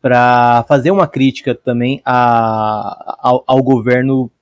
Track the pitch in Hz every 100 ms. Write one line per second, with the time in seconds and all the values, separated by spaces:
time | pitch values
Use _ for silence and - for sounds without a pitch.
0 | 131 123 123 123 120 120 117 143 131 196
1 | 151 - 135 - - 120 - 120 120 135
2 | - 123 123 117 113 110 107 107 104 -
3 | - - 123 123 - 131 127 131 110 123
4 | 131 135 123 _